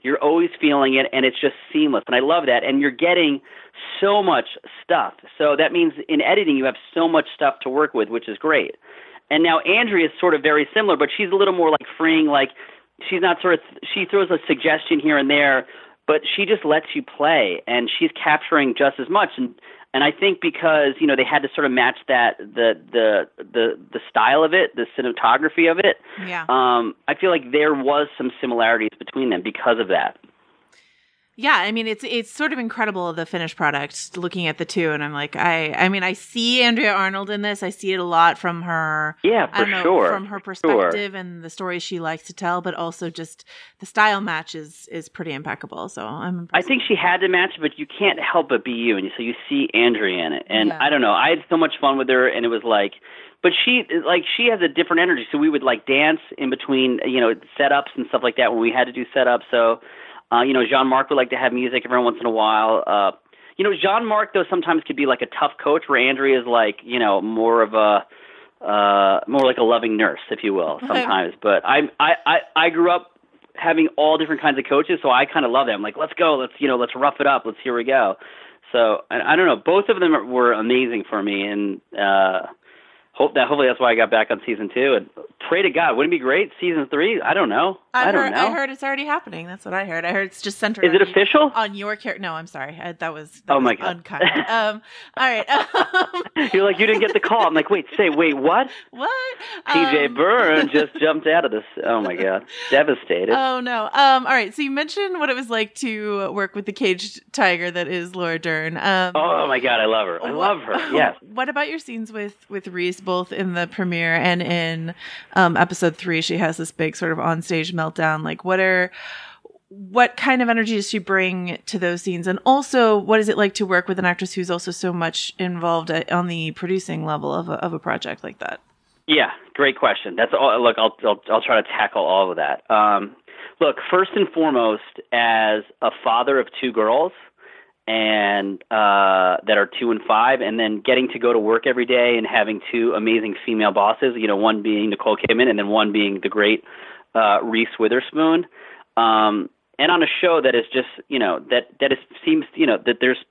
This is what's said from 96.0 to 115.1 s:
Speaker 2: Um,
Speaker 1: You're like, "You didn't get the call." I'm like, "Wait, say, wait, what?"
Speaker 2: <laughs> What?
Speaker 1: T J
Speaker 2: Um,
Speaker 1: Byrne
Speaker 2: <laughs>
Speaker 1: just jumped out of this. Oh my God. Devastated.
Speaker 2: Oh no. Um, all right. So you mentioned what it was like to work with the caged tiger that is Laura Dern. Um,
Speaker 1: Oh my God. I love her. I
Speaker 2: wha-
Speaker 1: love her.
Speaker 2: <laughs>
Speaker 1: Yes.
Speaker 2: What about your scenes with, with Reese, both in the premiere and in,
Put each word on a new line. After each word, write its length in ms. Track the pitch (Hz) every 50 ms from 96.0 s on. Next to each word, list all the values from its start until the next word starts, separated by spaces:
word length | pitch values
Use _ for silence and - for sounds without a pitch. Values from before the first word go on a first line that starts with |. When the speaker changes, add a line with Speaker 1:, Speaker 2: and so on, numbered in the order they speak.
| 359 - - 349 339 - _
Speaker 2:
Um, 140 | 320 294 233 -
Speaker 1:
You're 100 | 190 196
like, 140 | 202 185 170
"You 80 | 214
didn't 140 | 214 220 202
get 120 | 214 208
the 80 | 185 208
call." 260 | - - 208 226 202
I'm 60 | 175 160
like, 140 | 156 147 -
"Wait, 160 | 202 185 143 - -
say, 120 | - 208 175
wait, 260 | 147 147 170 160 143
what?" 360 | 139 131 156 175 226 262 262 - -
Speaker 2:
<laughs> 100 | - _
What? 200 | - 240 269 440 523 523 508 523 494 - - - 427 370 - -
Speaker 1:
T 40 | 294
J 320 | - 170 - 147 151 143
Speaker 2:
Um, 80 | 135 120
Speaker 1:
Byrne 540 | 139 156 190 226 247 220 165 156 156 151 143
Speaker 2:
<laughs> 40 |
Speaker 1:
just 220 | 147 151 151 147 _ 160
jumped 280 | 151 156 151 156 -
out 180 | 156 156 170 170
of 60 | -
this. 140 | 107 107 - - - - -
Oh 160 | - 117 110
my 140 | 104 95 90
God. 280 | 87 95 95 95 98 - - - - - -
Devastated. 600 | 131 139 139 151 131 - - - 87 87 92 104
Speaker 2:
Oh 300 | 117 269 269 262 254 254
no. 240 | 247 247 247 226 214 -
Um, 340 | - - 277 269 262 262 247
all 60 | -
right. 220 | 262 254 214 190 226
So 80 | -
you 80 | 294 277
mentioned 500 | 269 277 311 302 - 403 403 381 359 339
what 80 | 294 285
it 80 | 254
was 140 | 254 269 226
like 240 | 233 220 220 214 _
to 560 | - 277 233 220 214 208 208 202 202 196 185
work 220 | 156 202 196 190 -
with 100 | 208 196
the 80 | -
caged 480 | 196 - 262 190 185 180 202 208 - - _ _
tiger 380 | - - 226 185 175 170 175 175
that 180 | 170 175 175 139
is 260 | 180 175 170 175 180
Laura 220 | 185 180 165 160 160
Dern. 400 | 165 170 160 156 156 160 165 -
Um, 340 | - 196 196 185 185 180 -
Speaker 1:
Oh 320 | 156 156 175 170 160 156
my 140 | 143 131 127
God. 200 | 123 127 120 113
I 40 | 107
love 200 | 110 110 110 104
her. 180 | 92 85 82 92
I 60 | 120
Speaker 2:
wha- 60 | 139 156
Speaker 1:
love 240 | 180 202 202 160
her. 300 | 120 113 196 175 - -
Speaker 2:
<laughs> 0 |
Speaker 1:
Yes. 240 | - 151 143 104 - -
Speaker 2:
What 280 | - 180 214 240 254 277
about 180 | 277 285 294 302
your 100 | 320 320
scenes 320 | - - 240 226 220 220
with, 240 | 220 214 208 208 202 _ _ _
with 180 | 202 196 190 196
Reese, 320 | 180 180 175 180 185 -
both 320 | 196 190 180 180 180 -
in 200 | - - 196 185 175
the 120 | 175 175
premiere 480 | 170 - - 190 180 175 170 165 165 165
and 280 | 170 - 180 175 175
in, 520 | 175 170 175 175 165 165 165 160 165 165 175 - - -